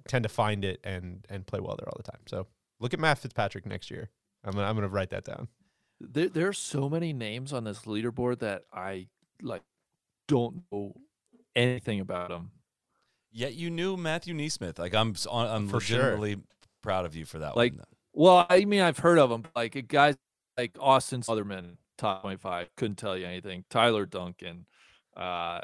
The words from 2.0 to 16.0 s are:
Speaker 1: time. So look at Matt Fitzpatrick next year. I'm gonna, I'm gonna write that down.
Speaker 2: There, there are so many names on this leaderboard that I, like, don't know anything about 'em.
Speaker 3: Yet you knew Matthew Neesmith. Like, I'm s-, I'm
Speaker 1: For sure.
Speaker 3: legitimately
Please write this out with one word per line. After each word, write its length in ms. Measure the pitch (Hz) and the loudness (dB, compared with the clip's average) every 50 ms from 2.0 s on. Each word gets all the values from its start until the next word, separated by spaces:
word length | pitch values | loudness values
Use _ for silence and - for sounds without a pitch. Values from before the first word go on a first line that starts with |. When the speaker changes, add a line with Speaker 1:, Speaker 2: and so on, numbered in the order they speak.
| - - | -12 -14
Speaker 1:
time. 100 | - - - | -16 -16 -14
So 200 | - - 92 95 - _ _ _ _ _ - | -10 -8 -8 -8 -10 _ _ _ _ _ -6
look 140 | 113 123 180 | -6 -4 -2
at 60 | 160 | 0
Matt 180 | 156 160 147 - | 2 2 2 2
Fitzpatrick 480 | - 120 - - 107 98 - 98 - | 0 -4 -2 -2 -2 -2 -2 -6 -10
next 240 | - 98 95 - - | -8 -10 -10 -10 -10
year. 200 | - - 104 104 _ _ _ _ _ _ - | -12 -12 -12 -12 _ _ _ _ _ _ -10
I'm 80 | 101 98 | -6 -4
gonna, 140 | 101 101 | -2 -2
I'm 80 | 101 110 | 0 0
gonna 120 | 110 101 95 | 0 0 0
write 220 | 95 101 95 87 | 0 -2 -2 -2
that 140 | 98 95 - | -4 -8 -8
down. 240 | - - - 127 - _ _ _ _ _ _ _ _ _ - | -8 -10 -10 -10 -12 _ _ _ _ _ _ _ _ _ -20
Speaker 2:
There, 280 | - - 120 147 175 185 | -14 -6 -2 0 0 0
there 200 | 185 160 170 196 | 0 0 -2 -2
are 60 | 202 | -2
so 340 | - - - - 143 139 143 | -4 -6 -4 -4 -2 -2 0
many 240 | 156 165 170 165 147 | 0 -2 -2 -2 -4
names 400 | 123 113 107 110 123 131 139 143 | -4 -6 -6 -6 -6 -6 -6 -6
on 100 | 123 113 | -6 -4
this 200 | 107 101 110 - | -6 -6 -8 -6
leaderboard 580 | - 107 107 110 120 113 127 120 123 123 120 | -6 -4 -2 -2 -2 -2 -2 0 0 0 0
that 240 | 123 107 98 - - _ - | -2 -2 -4 -4 -6 _ -12
I, 340 | 90 92 98 98 92 95 - _ _ _ _ _ - 196 | -10 -8 -8 -8 -8 -10 -14 _ _ _ _ _ -12 -10
like, 200 | 139 95 87 - _ _ _ _ _ _ _ _ _ _ _ _ | -8 -8 -10 -10 _ _ _ _ _ _ _ _ _ _ _ _
don't 360 | - 147 123 120 117 - 180 - _ 104 | 0 2 2 2 0 -4 -10 -12 _ -8
know 220 | 101 101 98 - - 277 _ _ _ _ _ _ _ _ _ - | -8 -8 -8 -12 -16 -20 _ _ _ _ _ _ _ _ _ 0
anything 460 | 123 120 127 123 123 - 123 107 98 | 2 2 2 2 -2 -4 -4 -4 -4
about 320 | 95 92 92 90 87 87 87 | -4 -4 -6 -6 -6 -6 -8
'em. 180 | 85 87 101 - _ _ _ _ _ _ _ _ _ _ _ _ _ _ _ | -10 -10 -14 -18 _ _ _ _ _ _ _ _ _ _ _ _ _ _ _
Speaker 3:
Yet 240 | 113 113 120 139 117 | -10 -8 -6 -6 -6
you 160 | 170 170 170 | -6 -6 -6
knew 260 | 170 165 175 190 190 | -4 -2 -2 -2 -2
Matthew 380 | 180 170 156 160 170 - 170 170 | -2 -2 -2 -4 -4 -4 -6 -6
Neesmith. 440 | 151 147 156 - - - 87 80 - | -4 -4 -4 -4 -6 -6 -8 -6 -6
Like, 160 | 85 90 98 | -4 0 2
I'm 160 | 110 113 113 | 2 2 2
s-, 160 | 95 - - - | 0 -4 -6 -4
I'm 380 | - 117 117 107 113 110 104 98 | 0 0 0 0 0 -2 -2 0
Speaker 1:
For 120 | 117 120 | -2 -2
sure. 180 | 95 95 117 | 0 2 2
Speaker 3:
legitimately 380 | 113 | 2